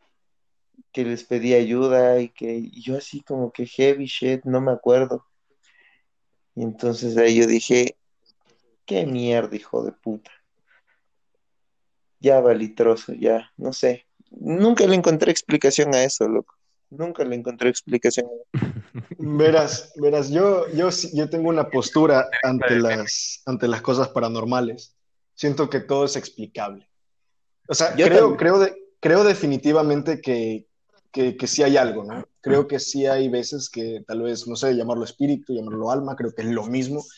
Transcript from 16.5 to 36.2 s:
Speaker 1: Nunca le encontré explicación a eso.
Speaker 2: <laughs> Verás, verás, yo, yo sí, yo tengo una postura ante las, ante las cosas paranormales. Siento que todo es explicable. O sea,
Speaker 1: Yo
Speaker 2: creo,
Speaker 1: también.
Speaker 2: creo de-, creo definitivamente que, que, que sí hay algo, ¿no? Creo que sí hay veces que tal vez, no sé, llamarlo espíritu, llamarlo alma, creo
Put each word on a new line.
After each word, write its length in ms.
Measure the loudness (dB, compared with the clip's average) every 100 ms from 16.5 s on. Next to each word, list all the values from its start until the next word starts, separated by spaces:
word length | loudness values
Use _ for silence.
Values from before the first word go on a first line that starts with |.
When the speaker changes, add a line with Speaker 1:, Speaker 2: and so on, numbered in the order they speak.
| _ _ _ _
Speaker 1:
Nunca 340 | -12 -10 -6
le 120 | -6 -6
encontré 320 | -8 -2 0
explicación 580 | -2 -2 -2 -2 -4 -6
a 320 | -8 -8 -6
eso. 80 | -6
Speaker 2:
<laughs> 460 | -8 -14 -16 -16 -10
Verás, 720 | -6 2 4 4 2 -4 -12 -2
verás, 340 | 0 0 0
yo, 380 | 0 2 2 0
yo 180 | -2 -2
sí, 180 | -2 -4
yo 140 | -4 -4
tengo 200 | -2 0
una 200 | 0 0
postura 580 | -2 0 2 4 4 2 -2
ante 320 | -2 0 2 2
las, 640 | 2 0 -4 -6 -8 -10 -8
ante 200 | -4 -2
las 160 | -2
cosas 260 | -2 0 0
paranormales. 880 | -2 -4 -4 -4 -2 -2 -6 -16 _ _ _ _
Siento 340 | -6 -4 -2 -2
que 100 | -4
todo 240 | -2 -2
es 100 | -2 -4
explicable. 720 | -10 -16 -16 -10 -12 -12 _ _ _ _ _ _ _ _ -8
O 60 |
sea, 220 | -2 -2 2
Speaker 1:
Yo 80 | 4
Speaker 2:
creo, 120 | 6
Speaker 1:
también. 160 | 4 4
Speaker 2:
creo 200 | 2 4
de-, 160 | 2 -2 -20 _
creo 240 | 2 4
definitivamente 960 | 4 2 0 -2 2 2 2 0 -2 -6
que, 480 | -4 -4 -2 -6 -12 _ _ _ _
que, 260 | -4 -2 -2
que 100 | -6
sí 140 | 0
hay 120 | 2 4
algo, 280 | 2 -2
¿no? 200 | -10 -12 -14 _
Creo 280 | 0 0 0
que 100 | -4
sí 280 | -6 -2 0
hay 220 | 0 0
veces 400 | -2 -4 -10 -10
que 360 | -10 -8 -10 -10
tal 160 | -6
vez, 240 | -6 -6 -8
no 80 | -6
sé, 180 | -2 -2
llamarlo 280 | -2 -4
espíritu, 480 | -6 -4 -2 -2 -4
llamarlo 380 | -8 -8 -6 -4
alma, 240 | -4 -6
creo 160 | -8